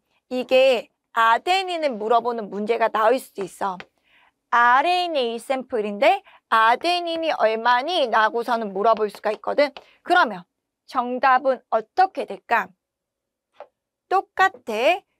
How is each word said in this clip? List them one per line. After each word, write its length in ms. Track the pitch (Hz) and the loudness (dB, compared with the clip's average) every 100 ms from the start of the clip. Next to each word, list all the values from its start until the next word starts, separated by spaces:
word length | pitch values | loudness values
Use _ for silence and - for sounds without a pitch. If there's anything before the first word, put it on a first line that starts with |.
| _ _ _ | _ _ _
이게 600 | 254 - 262 269 240 - _ _ | -8 0 4 4 2 -4 _ _
아데닌을 800 | - 226 233 359 381 370 349 302 | 0 2 2 0 -2 -2 -4 -4
물어보는 580 | 214 214 233 240 233 202 | -4 0 0 0 -6 -8
문제가 400 | 196 208 226 220 | -8 -4 -2 0
나올 300 | 214 220 254 | 2 2 2
수도 240 | - - | -4 -12
있어. 340 | 185 - 196 185 - _ _ _ _ _ _ | -12 -8 -8 -8 -16 _ _ _ _ _ _
알엔에이 880 | 240 240 254 320 359 349 302 240 233 | 2 4 4 2 0 -2 -2 -4 -6
샘플인데 840 | - 262 254 240 208 202 285 392 - _ _ | -6 -6 -4 -6 -4 0 2 2 -4 _ _
아데닌이 840 | 226 220 247 339 349 339 330 320 | 2 4 2 0 -2 -4 -4 -4
얼마니? 800 | - 220 220 233 247 285 359 254 | 0 0 0 0 0 0 -2 0
라고서는 640 | 220 214 226 240 233 214 | 2 2 0 -4 -4 -4
물어볼 340 | 190 226 220 208 | -2 0 2 -2
수가 240 | - 202 | -4 -6
있거든. 400 | 214 - 202 285 - - _ | -6 -4 0 -2 -4 -20 _
그러면 420 | - 359 285 185 - _ _ _ | 0 2 2 -4 -16 _ _ _
정답은 760 | _ 269 247 254 269 254 269 254 - | _ -8 -6 -2 2 2 2 -4 -2
어떻게 560 | 226 220 - 381 - - | -4 -2 0 0 0 -10
될까? 420 | 202 - 233 185 _ _ _ _ _ _ _ _ _ - _ _ _ _ | -12 -2 -2 -2 _ _ _ _ _ _ _ _ _ -20 _ _ _ _
똑같아. 880 | 370 381 - 381 - - 214 269 370 - | -2 -2 0 0 0 -8 -2 0 0 -4